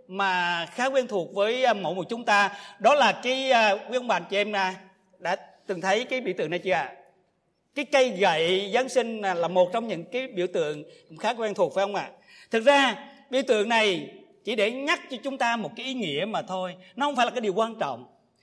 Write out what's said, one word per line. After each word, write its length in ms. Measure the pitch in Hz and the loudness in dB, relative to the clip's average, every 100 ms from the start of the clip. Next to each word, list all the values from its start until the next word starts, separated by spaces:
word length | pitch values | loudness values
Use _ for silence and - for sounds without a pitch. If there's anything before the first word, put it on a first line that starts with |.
| - | -10
mà 580 | 190 196 180 175 170 165 | -2 0 0 0 -2 -4
khá 200 | - 262 | -2 0
quen 220 | 269 240 | 0 0
thuộc 260 | 202 156 | -2 -4
với, 300 | 196 214 254 | 0 0 2
à, 100 | 254 | 2
mỗi 220 | 208 165 185 | 2 -2 -4
một 80 | 165 | -6
chúng 160 | 233 220 | -4 2
ta, 320 | 202 196 - - - | 4 2 -2 -18 2
đó 160 | 214 294 | 4 6
là 240 | 226 - | 4 2
cái, 280 | 247 262 262 | -2 -2 2
à, 200 | 233 214 202 208 | 4 4 2 -2
quý 80 | 247 | -6
ông 100 | 240 | -2
bà, 80 | 180 | -2
anh 80 | 175 | -2
chị 80 | 196 | -2
em, 160 | 208 | 0
à, 220 | 202 185 185 - _ _ _ | 0 -2 -4 -16 _ _ _
đã 160 | 165 196 - _ - | -4 -4 -8 _ -8
từng 140 | 180 | -4
thấy 220 | 190 214 | 0 0
cái 180 | 247 254 | 0 -4
biểu 120 | 214 180 | -4 -4
tượng 120 | 160 | -4
này 100 | 175 | -4
chưa 140 | 185 | 0
ạ? 200 | 170 131 - - _ _ _ _ _ _ 277 | 0 -2 -10 -20 _ _ _ _ _ _ -8
Cái 100 | 262 | 2
cây 240 | 277 254 | 4 4
gậy 600 | 185 190 156 165 190 202 | 4 2 4 2 2 2
Giáng 160 | 233 262 | 0 0
sinh 320 | 254 226 220 | 0 -2 -2
là, 120 | 196 | -2
là 140 | 170 170 | 0 2
một 220 | 185 180 | 4 4
trong 140 | 175 226 | 2 -4
những 180 | 165 165 | -8 -6
cái 160 | 247 254 | -6 -6
biểu 200 | 190 180 | -4 -2
tượng 300 | 190 151 151 - - - | 0 -2 -4 -10 -20 -20
cũng 80 | 156 | -6
khá 160 | 220 | -4
quen 200 | 240 220 | -2 -2
thuộc, 220 | 202 170 190 | 0 0 0
phải 80 | |
không 120 | 202 196 | -2 -2
ạ? 140 | 135 - _ - - | -6 -12 _ -20 -4
Thực 120 | 226 | 0
ra 320 | 233 285 262 208 - - - | 4 6 4 0 -10 -20 -4
biểu 120 | 254 262 | -2 2
tượng 220 | 214 208 | 2 2
này 400 | 226 214 165 143 - - _ | 2 2 0 -4 -16 -20 _
chỉ 120 | 202 226 | -6 0
để 160 | 208 | 0
nhắc 300 | 254 285 349 - | -2 -2 -4 -4
cho 60 | 240 | -10
chúng 140 | 277 269 | -6 -2
ta 200 | 233 233 | -2 -2
một 140 | 180 - | -4 -8
cái 100 | 262 | -8
ý 80 | |
nghĩa 320 | 254 180 143 208 | -6 -4 -2 -4
mà 140 | 180 | -4
thôi, 340 | 165 185 185 180 - - | -6 -6 -6 -10 -14 -4
nó 100 | 294 | -2
không 100 | 262 | 2
phải 100 | 240 | 0
là 60 | |
cái 100 | 240 | 0
điều 120 | 214 | -2
quan 220 | 180 226 220 | 0 -2 -2
trọng. 260 | 147 120 127 _ _ _ | -6 -6 -14 _ _ _